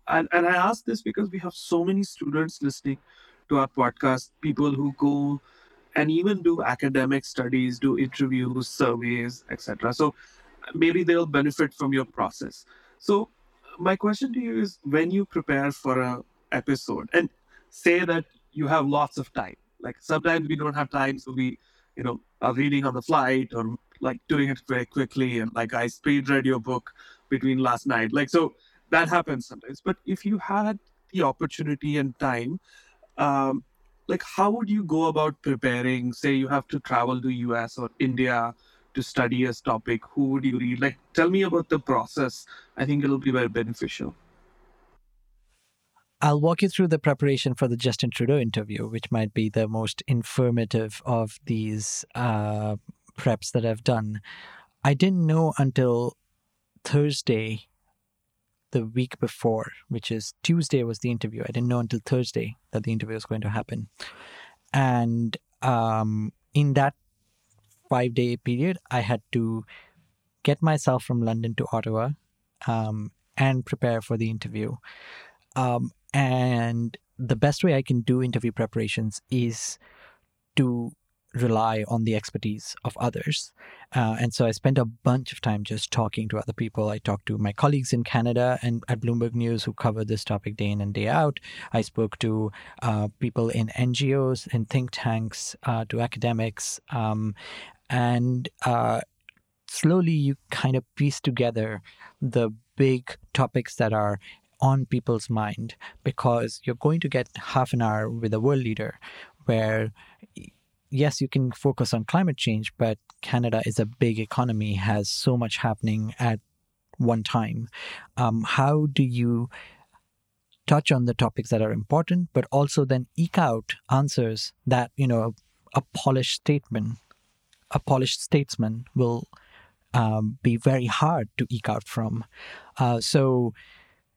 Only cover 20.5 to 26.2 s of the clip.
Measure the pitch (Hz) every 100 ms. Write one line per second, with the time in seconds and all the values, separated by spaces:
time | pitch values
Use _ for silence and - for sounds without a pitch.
20.5 | 151 151 143 139 143 135 139 - 131 127
21.5 | - _ _ _ - 123 120 _ - 120
22.5 | 127 143 143 139 127 117 160 131 131 123
23.5 | 117 113 120 _ - 131 120 - 147 139
24.5 | 139 - 127 120 - 127 139 127 120 110
25.5 | 117 113 117 120 - 151 143